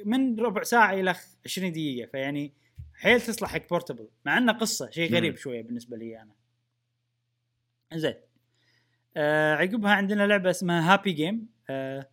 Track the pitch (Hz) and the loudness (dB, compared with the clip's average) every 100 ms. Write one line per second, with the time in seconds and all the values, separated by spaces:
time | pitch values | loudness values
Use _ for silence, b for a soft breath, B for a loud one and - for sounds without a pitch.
0 | 208 254 262 220 233 196 165 233 208 190 | -2 0 2 0 -2 -2 2 6 6 4
1 | 185 170 - _ - - 185 160 156 123 | 0 -2 -8 _ -10 -6 -4 -4 -4 -6
2 | 110 139 135 143 147 b b b - - | -8 -6 -4 -4 -6 b b b -20 -2
3 | 180 240 233 214 185 160 - 175 170 123 | 2 4 2 -6 -6 -6 -4 -4 -4 -10
4 | 107 _ 143 170 247 226 220 - 123 165 | -14 _ 0 2 2 2 -2 -4 -6 -4
5 | 165 170 165 127 143 120 113 120 120 117 | 0 2 0 -4 -8 -8 -8 -10 -10 -12
6 | 113 110 110 _ _ _ _ _ _ _ | -12 -16 -20 _ _ _ _ _ _ _
7 | _ _ _ _ _ _ _ _ _ 160 | _ _ _ _ _ _ _ _ _ -4
8 | 151 - _ _ _ _ _ _ _ _ | -4 -4 _ _ _ _ _ _ _ _
9 | _ - 147 156 151 151 185 226 208 202 | _ -2 2 4 2 2 0 0 2 2
10 | 196 208 202 202 185 175 180 170 160 196 | 2 2 2 2 2 0 0 2 4 4
11 | 202 156 156 226 220 _ - 135 135 135 | 4 -2 -2 -4 -8 _ -8 -6 -6 -8
12 | 135 | -12